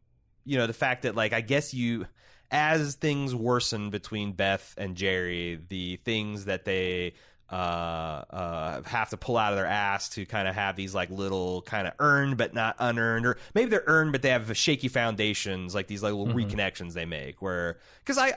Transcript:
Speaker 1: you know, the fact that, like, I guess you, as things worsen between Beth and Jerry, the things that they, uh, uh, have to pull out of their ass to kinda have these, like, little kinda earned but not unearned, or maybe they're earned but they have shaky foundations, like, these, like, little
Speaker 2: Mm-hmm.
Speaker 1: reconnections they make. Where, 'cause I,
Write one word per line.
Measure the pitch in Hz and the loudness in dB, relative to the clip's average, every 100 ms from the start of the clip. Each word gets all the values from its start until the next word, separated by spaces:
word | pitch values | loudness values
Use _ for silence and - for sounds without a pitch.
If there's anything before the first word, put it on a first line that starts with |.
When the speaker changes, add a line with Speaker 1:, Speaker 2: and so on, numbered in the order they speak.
| _ _ _ _ | _ _ _ _
Speaker 1:
you | 139 131 | -2 0
know, | 113 | 0
the | |
fact | - 135 127 | 0 0 0
that, | 127 107 | 0 0
like, | 107 | 2
I | 117 | 0
guess | 113 143 151 | 2 0 0
you, | 127 117 113 92 - - - - | -2 -2 -2 -6 -14 -20 -20 -2
as | 143 151 160 147 | 2 4 4 2
things | 139 156 143 139 | 0 0 0 0
worsen | 123 117 123 - 110 104 | 0 2 2 2 -2 -4
between | 98 - 107 101 | -4 -4 -4 -4
Beth | 90 98 98 - - | 0 2 0 -2 -8
and | 98 90 | -8 -2
Jerry, | 95 92 87 87 87 82 85 | 0 2 0 -2 -4 -6 -8
the | 95 90 90 | -6 -4 -4
things | - 110 107 104 | -2 -2 -2 -6
that | 98 92 | -4 -2
they, | 104 95 92 90 87 - - _ - | 0 0 0 0 -4 -6 -20 _ -8
uh, | |
uh, | 92 87 85 85 82 80 76 - 92 85 82 78 67 | -4 -2 0 -2 -4 -4 -6 -8 -6 -4 -4 -4 -6
have | - 117 110 | -2 -2 -2
to | 107 | -4
pull | - 117 | 0 2
out | 104 | 2
of | 98 | 2
their | 87 | 2
ass | 104 101 98 - | 2 2 0 -4
to | - 95 | -8 -4
kinda | 107 95 | -2 -2
have | 98 98 95 | 0 -2 -2
these, | 95 | -4
like, | 95 90 | -2 -2
little | 95 98 95 90 90 | -2 -2 0 0 -4
kinda | - 107 87 - | -2 -2 -2 2
earned | 147 139 139 123 | 4 4 4 2
but | 113 | 0
not | 117 110 - | 0 0 2
unearned, | 123 117 113 113 120 | 0 2 2 2 2
or | 117 - | 0 0
maybe | 208 247 | 0 2
they're | 202 - | 2 4
earned | 160 156 | 4 4
but | 135 | 2
they | 131 | 4
have | 123 110 107 | 2 2 0
shaky | - 139 127 | 2 2 2
foundations, | 127 117 104 107 101 101 92 90 | 2 2 2 2 0 -2 -4 -2
like, | 98 95 | -4 -4
these, | 101 | -2
like, | 104 | -2
little | 104 107 | 0 0
Speaker 2:
Mm-hmm. | 120 104 | 0 0
Speaker 1:
reconnections | 104 95 - 87 | 0 -2 -4 -8
they | 85 | -6
make. | 82 76 67 - | -6 -6 -8 -6
Where, | 95 90 85 82 - - | -4 -2 -2 -4 -12 -10
'cause | - 269 | -2 2
I, | 262 | 2